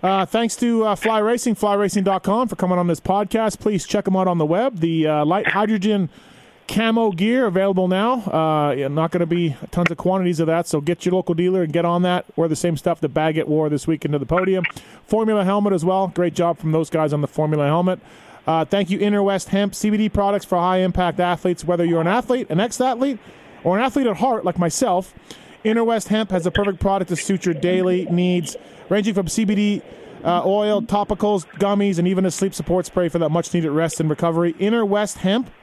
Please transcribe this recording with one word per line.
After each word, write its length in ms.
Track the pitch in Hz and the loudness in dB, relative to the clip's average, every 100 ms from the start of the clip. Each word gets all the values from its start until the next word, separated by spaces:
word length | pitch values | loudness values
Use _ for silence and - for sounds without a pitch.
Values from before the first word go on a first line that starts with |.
Uh, 220 | 185 190 | 2 0
thanks 320 | 185 220 233 - | 0 0 -2 0
to, 280 | 240 226 220 | 0 2 0
uh, 80 | 190 | 0
Fly 220 | - 220 | 0 0
Racing, 380 | 214 240 247 220 | 2 0 0 0
fly 180 | 208 | 0
racing 300 | 202 202 208 | 2 0 0
dot 180 | 190 190 | 0 0
com, 260 | 196 214 247 | 0 -2 -2
for 80 | - | -2
coming 220 | 180 180 | 0 0
on 80 | 175 | 0
this 140 | 165 | -2
podcast. 580 | - 190 208 226 220 - | 0 -2 0 0 -2 -2
Please 260 | - 202 | -2 -2
check 220 | - 208 196 | 0 -2 0
'em 100 | 190 | 2
out 120 | 185 | 2
on 100 | 175 | 2
the 80 | 151 | 2
web. 320 | 175 254 214 | 2 0 0
The, 280 | 165 165 156 | -2 0 2
uh, 160 | 151 147 | 2 2
light 220 | 185 220 | 0 0
hydrogen 600 | 190 214 214 202 208 180 - - - - _ - | -2 0 0 0 0 -2 -6 -20 -20 -20 _ -6
camo 420 | - 226 226 226 | -2 0 2 0
gear 360 | 170 208 247 240 | 0 0 2 2
available 420 | 180 196 190 185 | 2 0 2 0
now. 320 | 185 220 254 | 2 0 0
Uh, 480 | 202 160 160 156 147 131 | -2 0 2 2 0 0
yeah, 80 | 139 | -2
not 220 | 147 160 | -2 -2
gonna 160 | 175 170 | -2 0
be 300 | 170 170 127 - | 0 0 -4 -6
tons 180 | - 175 | -2 -2
of 80 | 170 | -2
quantities 400 | 180 190 180 160 | -2 0 0 0
of 60 | 160 | 0
that, 200 | 165 170 | 0 0
so 120 | 156 | -4
get 240 | 147 175 | -2 -2
your 100 | - 185 | 0 0
local 180 | 180 | 0
dealer 280 | 165 180 185 | 0 0 0
and 80 | 170 | 0
get 120 | 170 | 0
on 160 | 170 175 | 0 2
that. 220 | 180 180 - - | 2 0 -4 -2
Wear 120 | 165 | 0
the 80 | 156 | 0
same 200 | 175 160 | -2 -2
stuff 220 | - 165 | -2 -2
that 80 | 151 | -2
Baggett 360 | 135 156 156 - | 0 0 0 0
wore 200 | 151 156 | 0 0
this 180 | 147 - | -2 -2
weekend 240 | 160 151 | -2 -2
to 60 | 147 | -2
the 40 | |
podium. 400 | 135 170 185 185 170 - - - | 0 0 2 0 -2 -10 -20 -20
Formula 400 | - 214 220 214 | -2 0 2 2
helmet 280 | 185 202 208 | 2 2 2
as 100 | 190 | 2
well. 220 | 165 190 190 | 2 0 0
Great 260 | 170 175 | 0 -2
job 240 | 151 170 160 | 0 -2 -2
from 120 | 160 | -2
those 160 | 156 156 | -2 0
guys 240 | 160 156 | 0 0
on 80 | 147 | 0
the 40 | 147 | -2
Formula 380 | - 156 151 143 | -2 -2 0 2
helmet. 320 | 160 180 180 - - - - - | 2 0 -2 -8 -20 -20 -10 -2
Uh, 180 | 160 | -2
thank 240 | 156 196 185 | 0 -2 0
you, 120 | 190 | 0
Inner 220 | 208 208 | 0 2
West 260 | 196 190 - | 0 -2 -2
Hemp, 240 | 196 202 | 0 0
C 160 | - 214 | -2 -2
B 80 | 208 | 0
D 100 | 214 | 0
products 380 | 202 202 202 - | 0 0 0 0
for 100 | 180 | 0
high-impact 640 | 175 185 185 180 180 170 | 2 2 0 0 -2 0
athletes. 420 | 175 175 185 175 | 0 0 -2 -2
Whether 200 | 151 175 | -2 0
you're 160 | 170 165 | 2 2
an 60 | 165 | 2
athlete, 420 | 220 247 254 233 | 0 0 -2 0
an 100 | 160 | -2
ex-athlete, 600 | 226 - 254 240 269 247 - - - - | -2 0 -2 0 -2 -2 -10 -20 -20 -6
or 120 | - 185 | -2 0
an 80 | |
athlete 220 | 254 285 254 | 0 0 0
at 100 | 170 | 0
heart 280 | 247 226 180 | 0 0 -2
like 100 | 175 | 0
myself, 540 | 175 - 247 180 185 - - - - - | -2 0 0 0 -2 -16 -20 -20 -20 -6
Inner 220 | 214 220 | -2 0
West 240 | 226 226 - | 2 0 0
Hemp 220 | 214 214 | -2 0
has 140 | 185 | -2
the 60 | 170 | 0
perfect 300 | 190 202 190 | 0 -2 0
product 280 | 202 196 185 | 0 0 -2
to 60 | 170 | -4
suit 280 | - 190 185 | -2 0 0
your 80 | |
daily 520 | 156 175 185 185 180 185 | 0 0 2 2 0 0
needs, 500 | 170 180 180 151 - - - - | 0 2 0 -2 -12 -18 -20 -2
ranging 260 | 196 208 | 0 0
from 120 | 196 175 | -2 -2
C 180 | - | -2
B 120 | 214 208 | 0 2
D, 260 | 208 202 - - - - | 2 0 -6 -20 -20 -8
uh, 180 | - 175 170 | -2 0 2
oil, 360 | 202 208 208 | 2 2 0
topicals, 600 | 233 202 202 202 208 202 - - | 0 -2 0 0 0 0 -2 -2
gummies, 400 | 202 202 202 175 | 0 2 2 2
and 80 | 175 | 2
even 180 | 190 | 2
a 60 | 185 | 0
sleep 240 | - 196 | 0 -4
support 320 | - 160 180 175 | -2 -2 -2 0
spray 220 | - 175 | 0 0
for 100 | 170 | 0
that 120 | 160 | 0
much-needed 420 | 165 170 170 160 | 0 0 -2 0
rest 260 | 147 165 - | 0 0 0
and 100 | 156 | -2
recovery. 460 | 151 170 165 175 165 | 0 0 2 0 0
Inner 240 | 196 233 208 | 0 0 0
West 320 | 202 208 - | 0 -2 -2
Hemp. 320 | 185 214 247 - | 0 0 -2 -10